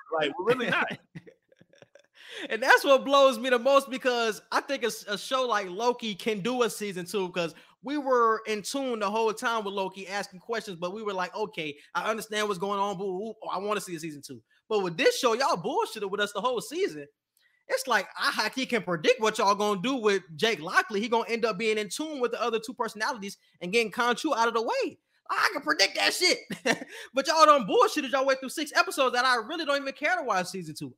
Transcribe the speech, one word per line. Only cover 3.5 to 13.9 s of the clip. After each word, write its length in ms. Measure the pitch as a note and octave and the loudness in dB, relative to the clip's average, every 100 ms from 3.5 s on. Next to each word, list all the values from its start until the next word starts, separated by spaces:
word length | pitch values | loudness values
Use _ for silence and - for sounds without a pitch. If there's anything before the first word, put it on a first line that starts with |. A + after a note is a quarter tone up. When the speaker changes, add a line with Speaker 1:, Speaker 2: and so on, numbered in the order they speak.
| B3 | 2
Speaker 2:
most, 300 | B3+ C#4 C#4 | 6 4 4
because 520 | B3+ B3+ A#3+ A3+ - - | -2 0 2 0 -2 -2
I 80 | C4+ | -2
think 240 | C#4+ C4+ | -2 -2
a, 40 | A3+ | -2
s-, 180 | - - | -4 -6
a 100 | G3 | -8
show 300 | - C4 B3 | -2 0 0
like 220 | G#3 F#3+ | 0 -2
Loki 440 | F3+ A#3+ A#3+ A3+ F#3 | -2 -2 0 -4 -4
can 260 | A#3 G#3+ | -2 -2
do 220 | A3 B3+ | 0 2
a 60 | A3+ | 0
season 360 | - G3+ F#3 F3 | 0 -6 -6 -6
two, 240 | G#3 F3+ | -4 -2
'cause 260 | F3 E3 - - _ | -2 -4 -6 -20 _
we 160 | A3+ D4 | -6 -4
were 440 | C4 B3 A3+ G#3+ G#3+ | 2 4 4 2 -2
in 160 | G#3+ | -6
tune 380 | - C#4 C4 A3+ | -4 -4 -4 -2
the 100 | G3+ | -2
whole 220 | A3 A3 | 0 0
time 320 | G#3+ B3 A3+ | 0 -2 -2
with 100 | G3+ | -2
Loki 320 | G3 F#3 G3 F3+ | -4 -4 -6 -8
asking 340 | G3+ F#3+ F3+ | -6 -8 -10
questions, 340 | - A3+ G3+ E3+ | -6 -6 -6 -6
but 160 | F3+ | -6
we 80 | G#3+ | -6
were 120 | G#3 | -4
like, 200 | F#3 F3+ | -4 -4
"Okay, 440 | G3 G#3 - D#3 C#3+ - | -4 -6 -6 -8 -10 -8
I 160 | E3+ F#3+ | -4 -2
understand 360 | A3+ - G#3+ G#3 | -4 -4 -2 -2
what's 120 | F3+ | -2
going 200 | G3 G3+ | -2 -2
on, 180 | G3+ F#3 | -2 -2
but 80 | G3+ | -4
ooh, 280 | F#3 A3 G#3+ - | -6 -8 -10 -6
I 80 | F3+ | -4
wanna 200 | G#3 G3+ | -2 -4
see 160 | F#3 | -4